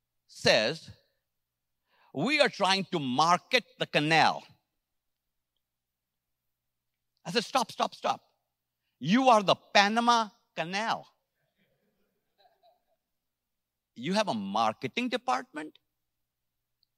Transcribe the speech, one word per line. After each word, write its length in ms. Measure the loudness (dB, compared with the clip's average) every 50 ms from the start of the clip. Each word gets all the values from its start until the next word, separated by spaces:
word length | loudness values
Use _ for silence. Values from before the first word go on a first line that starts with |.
| _ _ _ _ _ _
says, 640 | -12 -2 2 2 4 4 2 0 -4 -6 -12 -20 -20 -20 _ _ _ _ _ _ _ _ _ _ _ _ _ _ _ _ _ _ _ _ _ _ -8
"We 260 | -6 -4 -2 0 2
are 100 | 0 0
trying 360 | 0 -2 -2 0 0 0 -2 -4
to 80 | -6 -6
market 680 | -4 -2 0 2 2 2 2 0 0 0 -2 -2 -2 _ _ -10
the 80 | -6 -4
canal." 560 | -2 -2 0 2 4 4 4 4 2 0 -6 -16 _ _ _ _ _ _ _ _ _ _ _ _ _ _ _ _ _ _ _ _ _ _ _ _ _ _ _ _ _ _ _ _ _ _ _ _ _ _ _ _ _ _ _ _ _ _ _ _ _ _ _ _ _ _ -12
I 60 | -6
said, 120 | -4 -4 -2
"Stop, 280 | 0 0 -2 -2 -2
stop, 240 | -4 -4 -4 -4 -4
stop. 260 | -4 -4 -4 -4 -4 _ _ _ _ _ _ _ _ _ _ _ _ _ _ _ -8
You 300 | -2 0 0 2 4 6
are 120 | 4 4
the 140 | 4 2 0
Panama 760 | -2 _ _ 2 2 2 2 2 0 2 2 2 2 0 -4 -8 _ _ _ _
Canal. 520 | -10 -8 -6 -6 -6 -4 -4 -6 -6 -8 -12 _ _ _ _ _ _ _ _ _ _ _ _ _ _ _ _ _ _ _ _ _ _ _ _ _ _ _ _ _ _ _ _ _ _ _ _ _ _ _ _ _ _ _ _ _ _ _ _ _ _ _ _ _ _ _ _ _
You 180 | -12 -8 -4 -2
have 140 | -2 -2 -2
a 80 | -2
marketing 760 | -4 -4 -4 -2 0 0 0 -2 -4 -8 -10 -6 -6 -6 -4
department?" 680 | -6 -6 -4 -4 -4 -4 -6 -8 -14 -14 -14 -14 -16 _ _ _ _ _ _ _ _ _ _ _ _ _ _ _ _ _ _ _ _ _ _ _ _